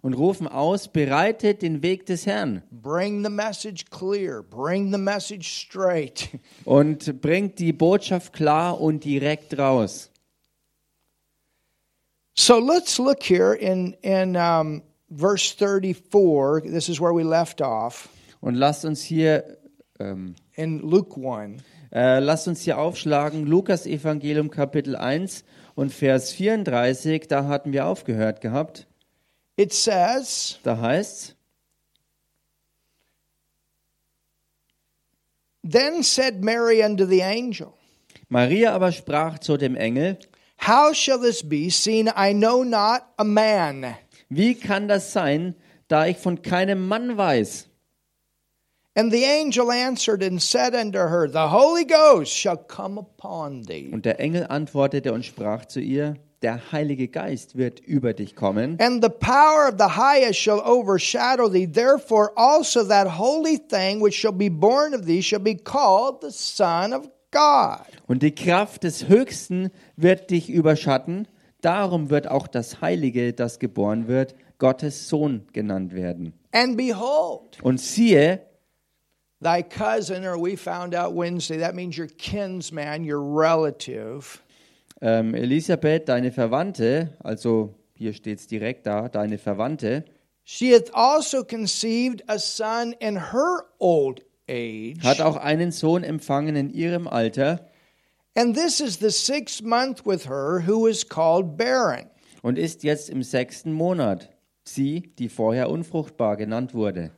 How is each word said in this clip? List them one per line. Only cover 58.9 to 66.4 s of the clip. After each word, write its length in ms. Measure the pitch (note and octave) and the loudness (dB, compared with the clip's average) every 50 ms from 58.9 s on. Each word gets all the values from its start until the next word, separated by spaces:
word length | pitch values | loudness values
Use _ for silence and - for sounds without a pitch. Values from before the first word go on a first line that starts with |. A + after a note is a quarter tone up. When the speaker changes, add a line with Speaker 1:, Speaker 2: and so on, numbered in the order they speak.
| B3 A#3+ A3+ | 2 2 2
Speaker 2:
the 60 | A3+ | 2
power 600 | A3+ - - A3 B3+ C#4 D4 D#4 D#4 D4+ D4 C4+ | 2 0 0 2 6 6 8 8 8 6 4 4
of 80 | G#3 F#3+ | 4 4
the 180 | G#3+ F#3 E3 | 4 4 4
highest 440 | G3 B3 C#4 D4 C#4 B3+ A#3 F#3 - | 4 4 6 6 6 6 4 2 0
shall 200 | - G#3+ G#3+ G#3 | 2 2 2 2
overshadow 880 | - - A#3+ B3 A3 F#3+ G3 F3+ - - - A#3+ A#3+ B3 C4 B3 A#3+ G#3+ | 4 4 4 4 4 2 2 2 0 0 0 0 2 2 4 4 2 4
thee. 180 | F#3 F3+ F#3 | 4 2 2
Therefore 640 | E3+ D3 A3 A#3+ C4 C#4 C#4+ C#4 - A3+ G#3+ G#3 G#3 G#3 | 2 0 2 4 6 4 4 4 2 4 4 4 4 4
also 460 | A#3 A#3 C4 D4+ D#4 D#4 - - A#3+ G#3+ | 4 6 6 6 6 4 2 2 0 2
that 340 | F#3+ G#3+ G3+ G3 F#3 E3 E3 | 4 6 4 4 4 0 0
holy 400 | G#3 B3+ D4 D#4+ D#4 D#4+ D#4 - | 0 0 2 2 2 0 0 0
thing 440 | - - A3+ G3 F#3 F#3+ G3+ G#3+ G#3+ | -2 -2 -2 0 0 0 0 2 2
which 140 | G#3 - | 2 2
shall 160 | - - G#3+ F#3+ | 2 0 0 0
be 180 | F#3 G#3 G3+ | 2 0 0
born 420 | E3 D3+ E3+ G#3+ B3 C#4+ D4+ D4+ C#4 | 2 4 4 4 6 4 2 2 -2
of 120 | A#3 F3+ | -4 -2
thee 160 | E3 E3+ F#3+ F3+ | 0 0 0 0
shall 180 | - G#3+ G3+ | 0 -2 0
be 140 | F#3+ A3 G#3+ | 0 -2 -2
called 640 | F3 - - - C#4 C#4 G#3 F#3+ G3+ A#3+ C4+ C4 - | -2 -6 -4 0 2 4 6 6 4 4 0 -4 -6
the 120 | - C#4+ G#3 | -12 -14 -12
Son 600 | - | -10